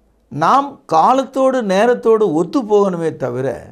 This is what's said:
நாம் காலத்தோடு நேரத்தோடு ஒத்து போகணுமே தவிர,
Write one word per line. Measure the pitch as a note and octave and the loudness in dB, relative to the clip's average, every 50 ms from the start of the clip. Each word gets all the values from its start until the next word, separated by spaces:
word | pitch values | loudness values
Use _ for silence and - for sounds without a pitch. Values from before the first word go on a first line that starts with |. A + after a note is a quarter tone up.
| _ _ _ _ _ _ B2 | _ _ _ _ _ _ -8
நாம் | C#3 D#3 F3 A3 C4+ C#4 C#4+ - - _ - D#3+ | -2 0 2 2 2 0 -2 -8 -16 _ -2 0
காலத்தோடு | D#3+ E3 G#3 B3+ C4+ C4+ C4 - C4+ C4+ C4 B3+ C4 A#3 G3 F#3 | 2 4 4 2 2 0 -4 -2 0 0 0 0 0 -2 0 0
நேரத்தோடு | F#3+ G#3 A#3+ B3 - A#3+ A#3 A3+ A3 G#3+ G3 D3+ D#3 | 2 2 2 0 0 2 2 2 2 2 0 0 -2
ஒத்து | E3+ E3+ - D4 A#3+ G#3 | -2 0 -2 -4 -2 2
போகணுமே | G#3+ G#3 G3+ G3 F3+ E3 E3 D#3+ C#3 | 2 2 2 2 0 -2 -4 -6 -4
தவிர, | C3+ C3+ B2+ A#2+ B2 C3 C3+ - - - - | -4 -6 -6 -4 -4 -4 -4 -6 -8 -12 -18